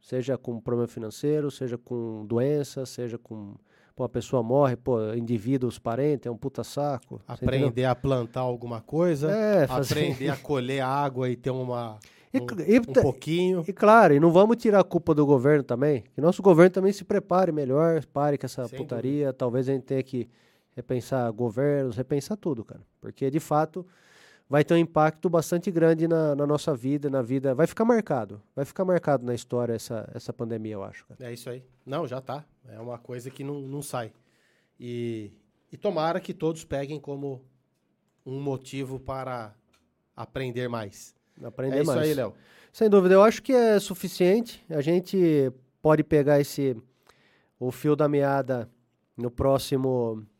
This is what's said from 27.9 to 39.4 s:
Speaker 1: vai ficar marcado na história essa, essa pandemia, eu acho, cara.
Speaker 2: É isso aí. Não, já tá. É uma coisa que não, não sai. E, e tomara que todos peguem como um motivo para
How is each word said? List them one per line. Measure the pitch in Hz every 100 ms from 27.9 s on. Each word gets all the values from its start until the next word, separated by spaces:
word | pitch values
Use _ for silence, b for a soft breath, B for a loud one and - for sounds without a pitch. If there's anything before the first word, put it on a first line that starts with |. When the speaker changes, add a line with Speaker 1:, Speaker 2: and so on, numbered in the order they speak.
| 233 202 139 104 104 _
Speaker 1:
vai | -
ficar | 139 -
marcado | 190 175 165 139
na | 120
história | 120 - 123 120
essa, | 113 - 113 107
essa | 117 -
pandemia, | - 117 113 110
eu | 107
acho, | 98 - _
cara. | 110
Speaker 2:
É | 123
isso | 120 -
aí. | 127 131 _ -
Não, | 143
já | 151 123
tá. | - 135 151 _ 120
É | 110
uma | 120 120
coisa | - 123 123
que | -
não, | 139 147
não | 135 143
sai. | 147 131 110 _ _ _ _ _ _ _
E, | 123 120 120 113 104 _ _ _ _
e | -
tomara | 208 170 156 180
que | 180
todos | 180 156 160
peguem | - 139 139 151
como | 147 139 143 131 131 _ _ _ _ _ _ _ -
um | 135
motivo | 143 131 127 135 131 131
para | 131 131 131 123